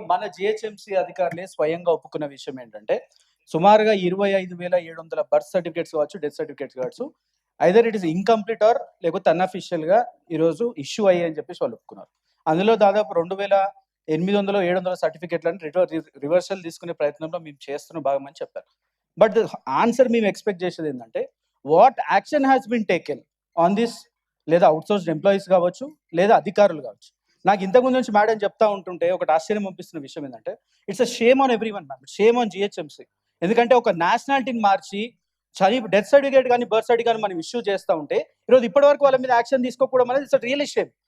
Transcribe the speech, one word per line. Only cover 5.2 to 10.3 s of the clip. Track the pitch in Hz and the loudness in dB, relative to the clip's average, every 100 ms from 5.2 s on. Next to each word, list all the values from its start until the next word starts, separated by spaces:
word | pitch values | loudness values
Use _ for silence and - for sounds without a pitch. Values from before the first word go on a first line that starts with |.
| 151 | -2
బర్త్ | 151 - | -2 0
సర్టిఫికెట్స్ | 190 170 165 156 156 | -4 -4 -6 -6 -4
కావచ్చు, | 147 196 | -4 -6
డెత్ | 147 - | -10 -8
సర్టిఫికెట్స్ | 147 139 135 - | -10 -10 -12 -8
కావచ్చు, | 127 - 269 - _ _ _ _ 160 | -10 -8 -12 -14 _ _ _ _ 4
either | 202 233 | 4 4
it | 214 | 0
is | 175 | -4
incomplete | 165 196 226 208 220 214 | -2 0 0 -2 0 2
or | 240 - _ | 2 -4 _
లేకపోతే | 170 180 190 | -6 -2 0
అన్అఫీషియల్ | 165 185 190 - 175 156 | 2 0 -4 -8 -6 0
గా | 208 247 - _ | 0 0 -8 _